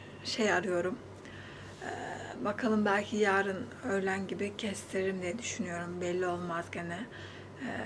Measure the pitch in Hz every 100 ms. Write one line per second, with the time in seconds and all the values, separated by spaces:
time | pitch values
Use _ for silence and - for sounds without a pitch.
0 | - - - - 214 180 180 175 180 -
1 | - - - - - - - - - -
2 | - - - - 202 202 233 214 208 202
3 | 208 214 202 196 196 190 - - 247 196
4 | 190 190 190 175 202 202 214 190 - 196
5 | 190 185 180 - - - 180 170 175 175
6 | 175 180 180 175 175 170 165 - 170 175
7 | 247 - - - - - 254 -